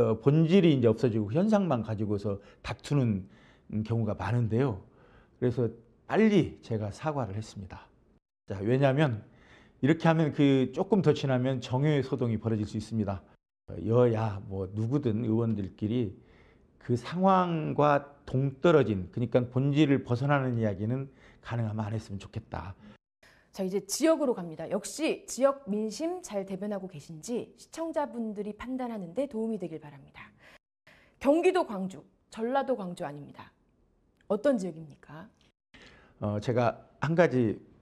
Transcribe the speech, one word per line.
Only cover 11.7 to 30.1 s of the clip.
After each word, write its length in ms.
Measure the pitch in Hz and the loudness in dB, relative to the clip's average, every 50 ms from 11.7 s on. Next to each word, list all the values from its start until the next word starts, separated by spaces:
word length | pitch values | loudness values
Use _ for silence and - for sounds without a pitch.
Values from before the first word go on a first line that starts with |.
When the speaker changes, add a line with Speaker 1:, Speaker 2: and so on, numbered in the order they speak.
| 120 131 147 156 151 143 131 | -2 0 2 2 2 2 0
Speaker 1:
소동이 360 | - 139 120 127 117 110 104 | 0 -2 -2 0 0 -2 -2
벌어질 280 | - 113 113 104 104 | 0 -2 -2 0 -2
수 100 | 101 - | -4 -4
있습니다. 460 | 107 107 - 113 110 101 98 98 92 - - _ _ _ _ _ _ _ - - - - | -6 -6 -4 -2 -2 -2 -2 -4 -6 -10 -14 _ _ _ _ _ _ _ -14 -12 -6 -2
여야 560 | 104 113 123 123 120 113 110 113 107 98 98 - | 2 4 6 6 6 4 2 0 -2 -4 -6 -10
뭐 220 | - 98 98 95 92 101 | -10 -8 -8 -8 -6 -4
누구든 500 | 107 110 117 135 147 143 120 101 110 113 | -4 -2 0 0 0 0 0 0 0 0
의원들끼리 880 | 110 110 113 117 117 110 101 95 90 - - 107 101 117 127 113 95 - - - _ - - _ _ _ _ _ _ _ | 0 0 0 0 0 -2 -2 -4 -8 -6 -6 -4 -2 -2 -2 -2 -4 -6 -10 -18 _ -20 -20 _ _ _ _ _ _ _
그 200 | _ - - 120 | _ -4 -2 -2
상황과 1160 | 120 - - 160 180 185 190 190 185 180 175 175 160 151 147 131 143 143 147 143 143 - - - - _ | -2 -2 -4 -2 2 4 4 6 4 4 2 0 -2 -2 -2 0 2 4 4 4 2 0 -4 -10 -20 _
동떨어진, 840 | - - 127 139 139 135 - - 175 160 147 120 104 104 95 90 - | -4 -2 0 0 -2 -2 2 4 6 6 6 6 4 2 -2 -4 -6
그러니까 380 | - 117 123 120 - 127 123 120 | -4 -4 -2 0 2 2 0 0
본질을 560 | - 127 135 143 139 147 156 139 139 127 - | 0 0 0 2 4 4 4 4 4 2 2
벗어나는 540 | - 123 117 139 143 147 139 131 127 120 117 | 0 -2 0 2 2 2 2 2 0 0 0
이야기는 520 | 113 104 98 85 104 110 127 135 135 139 - _ - - - _ | 0 0 0 -2 -2 -4 -2 -4 -6 -8 -12 _ -20 -20 -20 _
가능하면 420 | - - 120 120 113 107 104 110 107 | -12 -8 -4 -4 -4 -2 -4 -4 -4
안 120 | 101 113 | -4 -4
했으면 240 | 107 - - 98 95 | -6 -6 -8 -10 -12
좋겠다. 560 | - - - 113 - - - 82 80 95 92 - - 208 - - _ _ _ _ _ _ _ _ _ _ - | -12 -12 -12 -12 -12 -10 -10 -10 -10 -10 -14 -16 -20 -20 -20 -20 _ _ _ _ _ _ _ _ _ _ -10
Speaker 2:
자, 100 | - 190 | -6 -6
이제 240 | 185 190 196 196 | -4 -4 -4 -4
지역으로 480 | - - - 262 320 320 - 302 254 220 | -4 -2 2 4 4 4 4 2 0 0
갑니다. 340 | 196 175 170 156 156 160 - | -2 -4 -8 -10 -10 -6 -4
역시 540 | 175 208 - - - - 311 277 - - - | -4 -4 -4 -6 -6 -2 -2 -2 -2 -2 -6
지역 420 | - - 226 262 277 277 277 - 190 | -10 -2 2 2 2 2 0 -4 -6
민심 540 | 208 214 220 220 208 - 311 330 339 359 349 | -4 -4 -4 -4 -6 -4 -6 -6 -6 -6 -10
잘 220 | - 220 196 190 | -8 -8 -6 -6
대변하고 420 | 196 196 185 202 208 208 196 190 | -6 -8 -8 -6 -6 -6 -8 -8
계신지 680 | 185 - 143 - - 165 156 - 226 240 208 - - - | -10 -14 -16 -16 -16 -16 -14 -10 -8 -8 -8 -8 -10 -14
시청자분들이 1040 | - - - - 320 330 330 302 320 285 - 220 240 226 220 208 208 196 214 208 214 | -20 -20 -16 -12 -8 -8 -6 -4 -4 -4 -4 -6 -8 -8 -8 -8 -8 -8 -10 -10 -12
판단하는 560 | 233 240 262 262 254 240 226 208 180 165 170 | -10 -10 -8 -6 -6 -8 -8 -8 -10 -8 -6
데 120 | 247 285 | -6 -6
도움이 320 | 277 220 220 220 226 220 190 | -4 -4 -6 -4 -4 -6 -6
되길 220 | 185 160 160 151 | -8 -10 -10 -12
바랍니다. 500 | 147 147 139 135 143 - | -16 -18 -20 -20 -20 -20